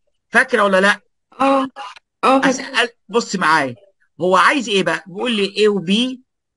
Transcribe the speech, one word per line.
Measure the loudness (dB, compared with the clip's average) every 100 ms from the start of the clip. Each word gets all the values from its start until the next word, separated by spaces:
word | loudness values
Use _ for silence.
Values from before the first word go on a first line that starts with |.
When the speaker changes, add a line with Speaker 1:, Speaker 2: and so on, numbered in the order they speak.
| _ _ _
Speaker 1:
فاكرة | 0 0 0
ولا | 2 2
لا؟ | 2 0 _ _ _ -4
Speaker 2:
آه. | 0 0 -2 -8 -18 -18 _ _
آه، | 0 2
فاكرة. | 2
Speaker 1:
أسأل، | -2 -4 -2 -4 -6 _
بص | -4 -4 -2
معايا، | 2 2 0 -6 _ _ _ -6
هو | 0 4
عايز | 4 2 -2
إيه | -2
بقى؟ | -2 -4 -8
بيقول | -8 -4
لي | -2 -4
A | 0 0
و | 0
B | 0 -2 -2 -6 _ _ _